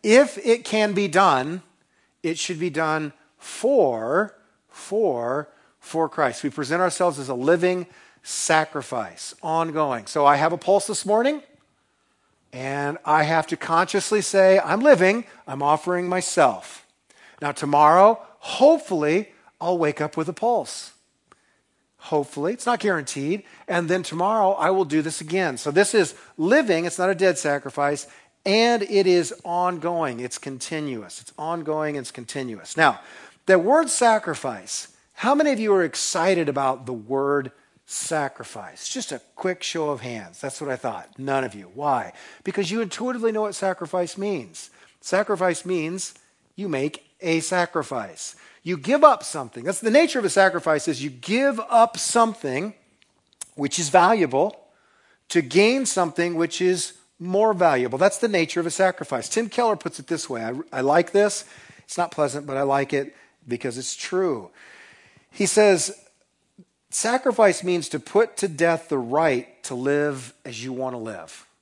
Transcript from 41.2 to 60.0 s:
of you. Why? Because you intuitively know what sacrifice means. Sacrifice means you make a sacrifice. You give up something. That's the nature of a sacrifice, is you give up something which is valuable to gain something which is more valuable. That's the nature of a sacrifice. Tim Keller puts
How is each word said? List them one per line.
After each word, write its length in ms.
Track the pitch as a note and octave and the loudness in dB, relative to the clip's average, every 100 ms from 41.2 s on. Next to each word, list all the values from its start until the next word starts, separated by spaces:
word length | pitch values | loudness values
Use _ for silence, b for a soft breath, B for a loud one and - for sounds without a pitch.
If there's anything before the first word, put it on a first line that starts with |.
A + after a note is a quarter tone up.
| C3+ C3+ | -4 -2
of 140 | B2+ G2+ | -4 -10
you. 160 | F2+ | -18
Why? 380 | G#2+ D3 B2+ - B B B | -6 -2 -2 -4 B B B
Because 260 | - G3 F3 | -8 -4 -4
you 120 | A3 | -4
intuitively 500 | G#3 - B3 B3 A3+ | -6 -6 -6 -2 -2
know 100 | G#3+ | -2
what 140 | G#3+ F#3+ | -4 -4
sacrifice 600 | F#3+ F3+ E3 F#3 E3+ - | -4 -4 -6 -4 -4 -6
means. 540 | G3+ F3+ G#2 - - b b b | -6 -6 -8 -18 -20 b b b
Sacrifice 640 | - F#3 G#3+ F#3+ F#3 E3 F3 | -2 -2 0 0 0 -2 -4
means 480 | F#3 D#3 F#3 - - b b _ | -4 -4 -6 -10 -14 b b _
you 140 | - G3 | -10 -6
make 360 | D3 D3 - _ _ | -2 -4 -6 _ _
a 200 | F3 E3 | -2 -2
sacrifice. 960 | D#3 F3+ F3 E3+ C#3 B2+ G2 D#2+ - - b b | 0 -2 0 -4 -6 -8 -8 -12 -16 -16 b b
You 140 | E3 F3 | -8 -6
give 280 | C#3 C#4 | 0 6
up 180 | D4+ A#3 | 6 6
something. 400 | - D#3 A#2+ A#2 | -4 -8 -10 -8
That's 160 | C3+ F#3+ | -8 -4
the 140 | A3+ | 4
nature 260 | B3+ E4 C4+ | 4 4 2
of 60 | |
a 40 | G3 | 0
sacrifice, 600 | G3 F#3+ E3+ E3 D3+ - | 4 4 4 0 0 0
is 140 | C3 | -4
you 60 | C#3+ | -6
give 520 | B2+ D3 A3+ C#4 A3+ | -10 -2 2 2 0
up 360 | A3 A#3 A#3 A3 | 2 4 4 2
something 800 | - A#3 A3+ G#3 C#3+ C3 G3+ - _ _ _ _ _ _ - | -2 2 2 0 -6 -4 -6 -10 _ _ _ _ _ _ -20
which 240 | - C#3+ - | -6 -4 -4
is 120 | D3+ | 4
valuable 720 | C3 F3 A3+ D#3 C3 F#3+ - b b b b b b _ | 6 6 4 2 2 0 -4 b b b b b b _
to 120 | E3+ | -2
gain 460 | C3+ D3+ G#3 C4+ C4 | 2 4 4 2 -2
something 480 | - E3+ - F3 | -2 -2 -2 -2
which 260 | E3 E3 - | -2 -4 0
is 340 | F#3 F3+ - - _ _ | 0 0 -4 -12 _ _
more 340 | F3 F#3+ A3 | -2 2 2
valuable. 420 | F#3+ F3 C3 B2 C3+ | 4 2 2 0 2
That's 220 | F#3+ - | 0 2
the 80 | A#3 | -2
nature 320 | G3 D#3+ E3+ | 0 0 -2
of 80 | E3 | -4
a 40 | |
sacrifice. 560 | - F#3+ F3+ E3 B2+ - | 0 0 0 -6 -6 -4
Tim 200 | - A#3 | -4 -2
Keller 280 | - A#3+ F#3+ | 0 0 0
puts 240 | - - | -6 -12